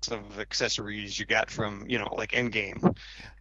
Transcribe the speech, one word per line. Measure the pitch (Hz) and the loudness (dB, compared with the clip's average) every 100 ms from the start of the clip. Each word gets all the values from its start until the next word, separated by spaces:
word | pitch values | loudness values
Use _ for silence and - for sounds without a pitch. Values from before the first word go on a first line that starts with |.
| - | -4
of | 113 101 101 | -4 -6 -6
accessories | 107 - 117 - 104 104 101 - | -2 2 2 2 -2 -4 -4 -4
you | - | 2
got | 110 - | 4 4
from, | - 104 101 - | 0 -2 -2 0
you | 120 | 0
know, | 101 - | 0 -2
like, | 110 | 0
Endgame, | 120 120 107 98 - - - - - - - | 2 2 0 -2 4 4 4 -8 -14 -16 -10